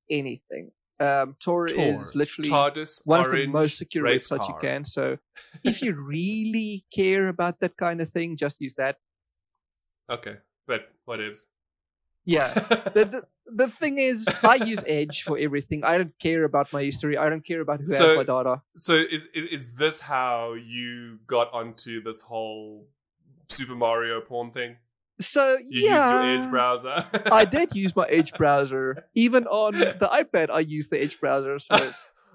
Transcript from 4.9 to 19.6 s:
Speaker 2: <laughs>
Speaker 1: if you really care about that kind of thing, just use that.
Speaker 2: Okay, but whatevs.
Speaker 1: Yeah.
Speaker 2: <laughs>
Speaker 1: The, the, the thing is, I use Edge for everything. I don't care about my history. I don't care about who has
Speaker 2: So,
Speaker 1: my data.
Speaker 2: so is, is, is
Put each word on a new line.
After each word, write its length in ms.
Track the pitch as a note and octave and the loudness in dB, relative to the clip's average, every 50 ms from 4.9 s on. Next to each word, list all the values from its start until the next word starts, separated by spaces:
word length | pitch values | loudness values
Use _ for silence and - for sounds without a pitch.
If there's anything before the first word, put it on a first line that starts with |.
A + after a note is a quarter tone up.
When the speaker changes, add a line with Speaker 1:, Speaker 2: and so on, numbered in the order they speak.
| - C#3 C3+ C3 C3+ C3+ _ _ _ - | -6 -4 -2 -2 -4 -6 _ _ _ -20
Speaker 2:
<laughs> 220 | - - - - - | -20 -20 -14 -4 -2
Speaker 1:
if 200 | B3 A3+ - C#4 | -2 -2 0 -2
you 100 | A#3 F3 | -4 -4
really 920 | C#3+ C#3 C#3 D3 D#3+ F3+ G3 G#3+ A3 A3 A3 A3 A3+ A3 G#3 G#3 G3 _ _ | -4 -6 -6 -6 -4 -4 -4 -4 -2 -4 -2 -2 -2 -4 -4 -8 -10 _ _
care 360 | - G3 F#3+ F#3+ F#3+ G3 G3 | -2 0 2 2 4 2 2
about 320 | F#3+ E3+ F3 F3 F3 F3 - | 0 0 0 -2 -2 -2 -2
that 180 | F#3+ F3 - | -4 -4 -2
kind 240 | - F#3 F3 E3+ E3+ | -2 -2 -2 -2 -2
of 100 | E3 D#3 | -4 -4
thing, 240 | - F3 E3+ E3+ E3 | -4 -4 -4 -4 -4
just 240 | D3 D3+ C#3+ - - | -4 -4 -4 -4 -6
use 140 | C#3 C3 - | -10 -10 -6
that. 200 | - C3 C3+ - _ _ _ _ _ _ _ _ _ _ _ _ _ _ _ _ _ _ _ _ _ _ - | -4 -4 -4 -4 _ _ _ _ _ _ _ _ _ _ _ _ _ _ _ _ _ _ _ _ _ _ -10
Speaker 2:
Okay, 280 | B2 A#2 - G#2 G#2 G#2+ _ _ _ _ _ | -10 -10 -10 -14 -16 -16 _ _ _ _ _
but 240 | - B2 G#2+ - - _ _ _ | -6 -6 -6 -6 -10 _ _ _
whatevs. 380 | - A#2 G#2+ G#2+ G#2+ G#2 - - _ _ _ _ _ _ _ _ _ _ _ _ _ _ _ - | -10 -8 -8 -8 -8 -10 -14 -20 _ _ _ _ _ _ _ _ _ _ _ _ _ _ _ -2
Speaker 1:
Yeah. 280 | F3 E3+ D3+ C3+ B2 - | 0 2 2 2 2 0
Speaker 2:
<laughs> 400 | G#3+ G#3 - A#3 - - G3 - | -2 0 0 0 0 0 0 2
Speaker 1:
The, 120 | G#3+ A3 | 2 2
the, 160 | G3 A#3+ B3+ - _ _ _ _ - A#3 | 2 0 -10 -12 _ _ _ _ -10 0
the 140 | G#3 C4 B3 | 0 0 0
thing 300 | - - E4 D4 C#4 C#4 | 0 -4 -4 -2 0 0
is, 280 | C4+ C4 B3 A3 A3 - - - - | 0 0 0 0 -2 -4 -2 4 6
I 120 | A3+ B3 | 6 6
use 280 | C4 A3 A3+ A3+ G3+ - | 6 4 -2 -4 -6 -4
Edge 340 | - D3+ D3 D#3 D3+ C#3+ - | -2 -2 -2 -2 -4 -6 -10
for 160 | - D3+ D3+ | -6 -4 -4
everything. 460 | A#2+ D3 D3+ C#3 C#3+ C#3 - D#3 D3+ - | -2 -2 -2 -2 -4 -4 -4 -6 -2 0
I 140 | D#3+ E3+ F3+ | 2 2 2
don't 180 | F#3 D#3 - _ | 0 -2 -6 _
care 240 | - D#3+ E3 E3 D#3 | -2 0 2 2 2
about 280 | C#3+ C#3+ C#3+ C#3 - - | 2 2 2 0 0 -2
my 100 | C#3+ C#3 | -4 -4
history. 320 | C#3 C#3+ C3+ - D3 D3 | -4 -4 -4 -4 -2 0
I 140 | B2 D3 D3+ | 0 0 0
don't 160 | D#3+ D#3 D3+ | 0 -2 -6
care 160 | - E3+ E3 | -6 -6 -6
about 180 | D#3 - D3+ C#3+ | -4 -4 -4 -4
who 60 | C#3+ D#3+ | -2 0
has 60 | D3 | 2
Speaker 2:
So, 180 | C#3 D#3+ D#3+ D#3+ | 6 6 6 6
Speaker 1:
my 80 | D3+ C3 | 6 4
data. 380 | C3+ B2+ B2+ B2+ C3 B2+ C3+ _ _ - | 2 0 0 2 0 -2 -2 _ _ -12
Speaker 2:
so 200 | - - - E3 | -6 0 2 4
is, 320 | D#3+ D#3+ - E3 D3+ D#3 - - | 4 4 2 -4 -8 -10 -8 -8
is, 120 | D#3+ D#3+ F3 | -8 -8 -6
is 240 | E3+ C#3+ | -8 -8